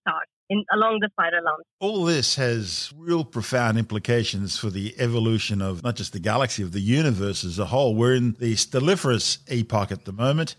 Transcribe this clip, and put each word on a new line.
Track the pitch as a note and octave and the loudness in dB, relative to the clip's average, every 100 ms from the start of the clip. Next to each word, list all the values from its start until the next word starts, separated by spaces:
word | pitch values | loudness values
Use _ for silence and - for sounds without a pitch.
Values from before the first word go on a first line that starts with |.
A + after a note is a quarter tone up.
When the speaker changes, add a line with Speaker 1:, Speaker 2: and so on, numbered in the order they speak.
Speaker 1:
stars | F#3 D#3+ - _ - | -2 -4 -6 _ -4
in, | G3+ G#3 | -2 0
along | G3+ A3+ A3 | 2 2 2
the | G#3 | -2
spiral | - E3+ E3+ E3 | 0 0 0 0
arms. | D#3 - - | -4 -6 -6
Speaker 2:
All | G3 G#3+ | -2 0
this | E3+ D#3 - - | 2 2 2 0
has | B2+ A#2 F#2+ - - D3 | 0 0 -4 -6 -8 -10
real | E3+ E3+ | -2 -2
profound | D3+ A#2 G#2 B2+ A#2 A2 | -2 -6 -2 0 2 2
implications | A2 G#2+ - A#2+ G#2+ F#2+ G2 - | 0 -4 0 0 0 -4 -4 -4
for | G#2+ | -4
the | F#2+ G2+ - | -4 -6 -4
evolution | A#2+ A#2 A2+ A2+ - G2+ | -2 2 2 0 0 -2
of | G2 F2+ | -2 -2
not | B2 A2+ | -4 -4
just | G2 | -6
the | G2+ | -4
galaxy, | F#2+ A2+ B2+ - | 0 2 0 -2
of | F#2 | -4
the | G2 | -2
universe | G2 C3+ D#3 G2 G2+ F#2+ | 2 2 4 2 -2 -4
as | F#2 E2+ | -6 -4
a | F#2 | 0
whole. | B2+ C3+ | 2 2
We're | A2 A#2+ B2+ | 4 4 4
in | A#2+ A2 | 2 0
the | A#2+ G#2+ | -2 0
stelliferous | - C3 D3 F#3+ C#3 A#2 - - - | 0 0 2 2 2 2 0 -4 -4
epoch | B2+ A2+ G#2+ G2 | -4 0 0 -2
at | F#2+ - | -4 -8
the | |
moment. | G2 B2+ D3+ D#3+ | -2 0 2 -2